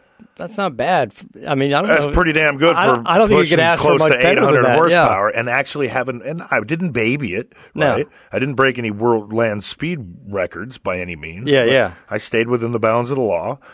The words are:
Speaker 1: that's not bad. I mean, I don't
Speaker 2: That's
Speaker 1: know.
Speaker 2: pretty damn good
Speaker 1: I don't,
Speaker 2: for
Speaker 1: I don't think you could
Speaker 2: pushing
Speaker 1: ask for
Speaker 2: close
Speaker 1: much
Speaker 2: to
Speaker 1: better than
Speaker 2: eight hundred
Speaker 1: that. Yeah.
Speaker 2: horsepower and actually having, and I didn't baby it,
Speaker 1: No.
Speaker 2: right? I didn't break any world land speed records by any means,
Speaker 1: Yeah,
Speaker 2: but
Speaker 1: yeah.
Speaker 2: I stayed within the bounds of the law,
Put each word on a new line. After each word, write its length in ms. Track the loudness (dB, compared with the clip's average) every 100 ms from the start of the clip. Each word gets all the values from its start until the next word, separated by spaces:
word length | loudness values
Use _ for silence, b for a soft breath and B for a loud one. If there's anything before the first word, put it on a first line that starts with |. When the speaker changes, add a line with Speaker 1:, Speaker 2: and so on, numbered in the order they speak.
| _ _ -20 -16
Speaker 1:
that's 200 | -12 -6
not 200 | -6 -4
bad. 360 | 0 0 -2 -8 -20 -12 -4
I 100 | -2
mean, 180 | 0
I 80 | 0
don't 60 | 2
Speaker 2:
That's 160 | 2 2
Speaker 1:
know. 40 |
Speaker 2:
pretty 180 | 0 2
damn 240 | 2 0 2
good 180 | 2 4
Speaker 1:
I 100 | 2
don't, 160 | 2
Speaker 2:
for 60 | 2
Speaker 1:
I 80 | 2
don't 100 | 4
think 120 | 4
you 40 |
could 60 | 4
Speaker 2:
pushing 100 | 2
Speaker 1:
ask 220 | 2 2
for 60 | 2
Speaker 2:
close 100 | 4
Speaker 1:
much 120 | 4
Speaker 2:
to 40 | 4
Speaker 1:
better 80 | 4
than 120 | 4
Speaker 2:
eight 60 | 4
hundred 180 | 4
Speaker 1:
that. 260 | 4 4 4
Yeah. 140 | 4 4
Speaker 2:
horsepower 200 | 2 0
and 200 | -2 -2
actually 380 | -2 -4 -4 -4
having, 320 | -2 -4 -6 -8
and 180 | -10 -4
I 120 | -4
didn't 300 | -2 -4 -2
baby 440 | -2 0 -2 -4 -6
it, 180 | -8 _ B -2
Speaker 1:
No. 140 | 0
Speaker 2:
right? 160 | 0 -4 b b
I 80 | -6
didn't 160 | -4 0
break 240 | 0 0
any 120 | -6
world 420 | -2 0 0 -2
land 320 | -2 -2 -2 -8
speed 340 | -8 -8 -8 -12 -16 -8
records 480 | -6 -6 -6 -14 -10
by 220 | -8 -6
any 180 | -8 -10
means, 320 | -14 -8 0
Speaker 1:
Yeah, 120 | 2
Speaker 2:
but 80 | 4
Speaker 1:
yeah. 220 | 2 0 -6 -10
Speaker 2:
I 80 | -10
stayed 300 | -2 -2 0
within 240 | -2 -2
the 80 | -2
bounds 320 | 0 0 -2
of 60 | -2
the 60 |
law, 360 | -2 -2 -4 -10 B